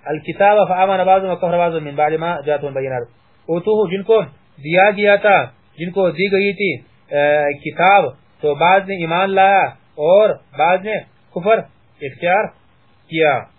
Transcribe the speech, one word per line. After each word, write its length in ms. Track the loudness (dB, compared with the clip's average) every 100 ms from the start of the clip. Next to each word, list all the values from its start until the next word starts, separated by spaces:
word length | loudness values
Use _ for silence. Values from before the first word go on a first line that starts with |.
| -8
الکتاب 600 | -10 -10 2 4 4 2
فآمن 360 | 2 0 0
بعضهم 280 | 2 2 2
وکفر 260 | -4 -2 0
بعضهم 260 | 0 -2
من 120 | -8 -2
بعد 160 | -2
ما 240 | -2 -4 -6 -4
جاءتهم 320 | -4 -4 -6
البینات، 300 | -6 -8 -10 _ _ _ -6
اوتوہ، 460 | -6 -2 0 0
جن 120 | -4
کو 180 | 0 0 0 _ _ _
دیا 280 | -2 2 2
گیا 240 | 2 2 2
تھا، 300 | 4 2 0 _ _ -14
جن 140 | -8
کو 180 | -2 -2
دی 220 | -2 -2
گئی 220 | 0 -2
تھی، 200 | -2 -4 -6 _ _ _ -2
اے، 360 | 2 2 0
کتاب، 520 | -4 -10 0 4 4 2 -8 _ _
تو 140 | -4 0
بعض 260 | 2 2 0
نے 80 | -8
ایمان 340 | -4 -2 0
لایا 320 | 2 4 4 0 -6 _ -6
اور 340 | 2 4 4 0 _ -2
بعض 220 | 0 0
نے 100 | -4 -10 -10 _ _ -6
کفر 220 | 0 0 -2 _ _ _
اختیار 440 | -16 -6 -2 0 -2 _ _ _ _ _ _
کیا۔ 300 | 0 0 0 -6